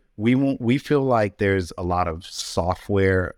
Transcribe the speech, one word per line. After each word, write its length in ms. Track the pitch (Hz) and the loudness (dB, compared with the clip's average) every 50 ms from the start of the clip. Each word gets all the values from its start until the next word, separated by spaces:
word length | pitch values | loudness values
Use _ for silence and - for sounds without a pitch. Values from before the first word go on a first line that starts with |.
| _ _ - | _ _ -8
we 200 | 104 104 120 127 | -2 0 2 2
won't, 260 | 135 139 139 131 - | 2 2 0 -2 -2
we 160 | 123 117 127 | 0 0 0
feel 240 | 143 - - 147 139 | 0 0 0 0 0
like 360 | 135 131 120 113 107 98 - - | 2 2 2 2 0 0 -2 0
there's 340 | 104 98 98 95 87 - - | 0 2 2 0 0 -4 -6
a 80 | - 90 | -6 -4
lot 240 | 90 87 90 87 | -2 0 0 0
of 160 | 85 80 82 - | -2 -4 -8 -10
software 1080 | - - - - - - 95 85 90 90 - - - 104 98 95 95 95 92 90 - - | -14 -12 -12 -10 -6 -4 -2 -2 -2 -2 -4 -4 -2 2 2 4 4 4 2 0 -2 -8